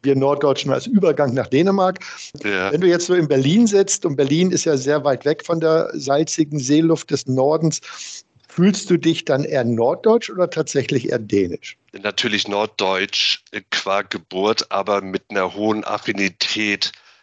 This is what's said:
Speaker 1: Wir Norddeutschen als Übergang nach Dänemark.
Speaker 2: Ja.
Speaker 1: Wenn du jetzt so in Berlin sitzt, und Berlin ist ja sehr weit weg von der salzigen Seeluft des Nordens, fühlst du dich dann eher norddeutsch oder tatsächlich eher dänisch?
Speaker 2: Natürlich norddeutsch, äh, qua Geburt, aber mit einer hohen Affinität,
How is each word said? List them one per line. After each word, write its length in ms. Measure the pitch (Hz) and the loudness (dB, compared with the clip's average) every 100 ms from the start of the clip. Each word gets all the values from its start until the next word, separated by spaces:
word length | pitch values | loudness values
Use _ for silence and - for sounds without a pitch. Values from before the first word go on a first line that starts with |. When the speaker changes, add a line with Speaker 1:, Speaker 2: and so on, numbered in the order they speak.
Speaker 1:
Wir 140 | 139 135 | 0 2
Norddeutschen 560 | 139 143 147 135 143 | 2 2 0 0 -2
als 160 | 131 233 | -4 0
Übergang 440 | 208 175 147 139 | 2 2 2 0
nach 140 | 127 127 | 0 0
Dänemark. 540 | 139 185 196 185 185 - - - - | 2 2 2 0 -2 -12 -18 -18 -8
Speaker 2:
Ja. 300 | 104 98 95 | -4 -2 0
Speaker 1:
Wenn 80 | 156 | 2
du 80 | 180 | 4
jetzt 180 | 175 175 | 2 2
so 80 | |
in 140 | 180 151 | 2 2
Berlin 400 | 135 135 202 226 | 2 4 4 4
sitzt, 360 | 202 196 - | 4 2 0
und 120 | 175 139 | -2 0
Berlin 340 | 135 156 185 | 2 2 2
ist 140 | 175 | 0
ja 120 | 170 139 | 0 0
sehr 280 | 131 151 | 2 0
weit 200 | 139 131 | 0 0
weg 220 | 147 156 - | 0 -2 -2
von 140 | 170 | 0
der 300 | 160 160 - | 2 2 0
salzigen 640 | - 135 143 160 - 147 147 | -6 -2 0 0 0 -2 -2
Seeluft 540 | 127 151 165 160 - | 2 4 4 2 0
des 160 | 143 - | -6 -2
Nordens, 520 | 127 139 156 160 - - - - - _ _ _ | 0 2 2 0 -2 -10 -16 -16 -18 _ _ _
fühlst 420 | - 185 202 - | 2 2 2 0
du 80 | 175 | 0
dich 280 | 160 165 | 2 0
dann 180 | - 135 | 0 -2
eher 220 | 139 143 | 0 0
norddeutsch 680 | 120 113 117 175 220 233 - | 0 2 0 2 2 2 0
oder 180 | 185 175 | -2 -2
tatsächlich 600 | 165 156 143 - 139 117 | -2 -2 -2 0 -2 0
eher 100 | 123 | -4
dänisch? 580 | 104 101 90 - - - _ | 0 0 0 -4 -12 -20 _
Speaker 2:
Natürlich 540 | - 104 98 120 104 104 | -10 -8 -4 -2 -2 -2
norddeutsch, 960 | 101 107 - 95 95 101 - - - _ | -2 -2 -2 -2 0 -2 -2 -2 -2 _
äh, 120 | 104 - | -14 -8
qua 320 | 95 95 98 | -8 -2 -2
Geburt, 680 | 98 92 82 92 101 110 - | -2 -10 -8 -2 0 0 -2
aber 300 | 98 98 101 | -4 0 -2
mit 240 | 95 92 - | -2 -8 -4
einer 260 | 101 92 | -4 -4
hohen 280 | 98 107 107 | -2 -2 -2
Affinität, 1080 | - 104 - 101 98 - - 107 107 101 - - _ _ | -4 -6 -6 -4 -4 -4 -6 -4 -2 -2 -4 -10 _ _